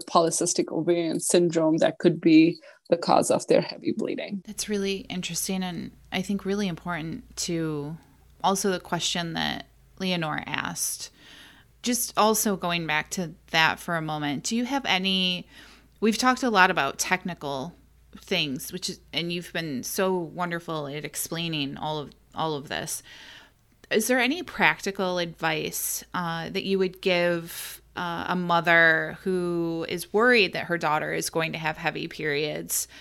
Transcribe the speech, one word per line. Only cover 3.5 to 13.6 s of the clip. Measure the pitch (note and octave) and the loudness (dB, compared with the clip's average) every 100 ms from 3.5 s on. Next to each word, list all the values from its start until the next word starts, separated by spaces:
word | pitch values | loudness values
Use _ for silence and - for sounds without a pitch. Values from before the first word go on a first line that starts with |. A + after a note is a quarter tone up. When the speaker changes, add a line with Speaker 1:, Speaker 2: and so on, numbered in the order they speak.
| - | 2
Speaker 1:
heavy | - - - - | 2 -4 -4 -2
bleeding. | - - D#3+ G3+ G#3+ | -4 -4 -6 -8 -10
Speaker 2:
That's | G#3 - | -10 -6
really | G#3 G3 G3 - | -4 -2 -4 -6
interesting | F#3 F3 E3 - F#3+ | -8 -6 -6 -4 -4
and | F#3 E3+ - - - | -4 -6 -10 -14 -8
I | F#3+ | -6
think | F#3 G3 | -2 -4
really | F#3+ G3+ G3+ | -2 -2 -2
important | D#3+ F3 E3+ D#3+ D3 - - | -4 -6 -6 -6 -10 -10 -8
to | - E3 D#3+ D3+ C#3+ E3 - _ _ _ | -4 -2 -2 -4 -6 -10 -16 _ _ _
also | F3 G3 G3+ | 0 2 2
the | F3+ | -2
question | - E3+ - F3+ E3 | -2 -4 -2 -2 -4
that | D#3+ - - - _ _ _ | -2 -2 -4 -10 _ _ _
Leonore | F#3 F3+ D#3 D3 - | -2 -2 -2 -4 -6
asked. | - - - - - - - - - - - _ _ | -6 -6 -6 -6 -6 -12 -16 -20 -20 -20 -20 _ _
Just | A#3 A#3+ - - | -2 -2 -2 4
also | G#3+ A3 A3 F#3 | 4 4 0 0
going | F3+ E3+ D#3+ | -2 -2 0
back | D3+ - | -2 -2
to | - E3 - _ | -6 -6 -10 _
that | D#3+ | 4